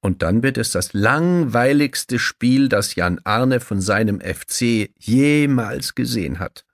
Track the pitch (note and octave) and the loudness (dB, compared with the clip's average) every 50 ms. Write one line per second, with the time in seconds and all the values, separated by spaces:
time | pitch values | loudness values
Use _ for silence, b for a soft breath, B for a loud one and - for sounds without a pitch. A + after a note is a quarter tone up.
0 | - G2+ F#2 - - E2 F#2 A2+ A#2 C3+ C3+ C3+ A2+ - - F#2 F#2+ - - G2+ | -2 -2 -2 0 0 0 0 2 0 0 -2 -2 -4 -2 -2 -4 -4 -4 -4 0
1 | G2+ A2 C3+ D3+ E3 F3 F3+ F3 E3 B2+ A2 A#2+ A#2+ C3+ C#3+ D3 D3 C#3 - - | 2 2 2 2 2 2 2 2 0 0 0 2 2 4 4 2 2 0 -2 -6
2 | - - B2+ A#2+ - - - _ - B2 B2+ C3+ C#3 C3 A#2 G#2 G2 - - - | -6 -4 -4 -2 -2 -4 -4 _ 0 2 4 4 4 4 2 0 0 -2 -2 -2
3 | F2 F2 F2 - - - G#2 A2+ B2+ C3 C3 A#2+ - - G#2+ G2 F#2+ G2 G2+ G#2 | 0 0 0 -2 -2 -2 0 0 2 2 0 0 -2 -2 -4 -4 0 0 0 2
4 | A2 G#2+ G2+ - - F#2+ F2+ - - - - - A#2+ A#2+ A#2 A2 G#2 - _ _ | 2 0 0 -2 -4 -8 -8 -8 -8 -8 -4 -2 0 0 2 0 -2 -4 _ _
5 | - - A2 C3 C3+ D3 D3 D3+ D3 C#3+ C#3 B2 A2+ G#2 - C#2 - - - - | -4 0 2 2 4 4 4 2 2 2 0 0 -2 -2 -6 -8 -8 -8 -6 -4
6 | B2 A#2+ B2 A#2 F2+ C#2+ B1+ E2+ F#2 - _ - _ _ | -4 -4 -2 -4 -4 -4 -4 -6 -8 -10 _ -16 _ _